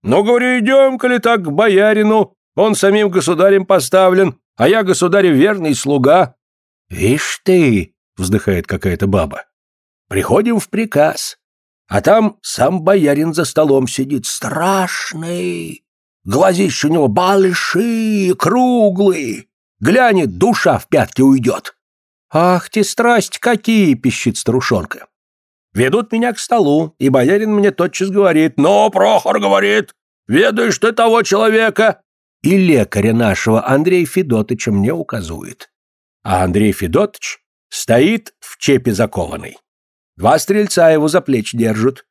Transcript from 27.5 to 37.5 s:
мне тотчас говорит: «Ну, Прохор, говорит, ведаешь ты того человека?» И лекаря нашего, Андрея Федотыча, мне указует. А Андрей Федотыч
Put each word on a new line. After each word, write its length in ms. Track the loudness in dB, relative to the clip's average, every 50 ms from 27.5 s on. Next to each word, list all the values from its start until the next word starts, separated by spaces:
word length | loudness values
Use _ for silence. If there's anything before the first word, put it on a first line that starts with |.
мне 200 | 0 2 0 0
тотчас 360 | 0 -2 -4 -4 -2 -6 -6 -2
говорит: 460 | 0 0 2 2 2 2 0 0 0 0
«Ну, 300 | 2 2 4 2 2 2
Прохор, 500 | 0 0 0 2 0 0 0 -2 -2 -2
говорит, 520 | 0 0 0 0 0 0 0 -2 -2 -4 _ _ _ _ _ _ _ -2
ведаешь 500 | 0 2 2 2 0 0 -2 -2 -2 0
ты 140 | -2 -2
того 300 | 2 2 2 2 2 2
человека?» 760 | 0 0 0 0 2 2 2 2 0 0 0 0 0 0 0 _ _ _ _ _ _ _ _ _
И 140 | -2 0 2
лекаря 560 | 2 4 4 4 2 2 0 -2 -2 0 0
нашего, 540 | 0 0 0 0 -2 -2 0 0 0 0 0
Андрея 400 | 0 -2 0 0 0 0 0 -2
Федотыча, 640 | -2 -2 -4 -2 0 -2 -2 -2 -4 -6 -6 -4 -4
мне 220 | -2 0 0 -2
указует. 800 | -4 -6 -8 -10 -10 -10 -10 -10 -14 -14 -16 -18 -20 _ -20 _ _ _ _ _ _ _ _ _ _ _
А 220 | _ -4 -2 -2 0
Андрей 260 | 0 2 2 2 2
Федотыч 680 | 0 -2 -6 -2 0 0 0 -2 -4 -14 -14 -14 -14 _ _ _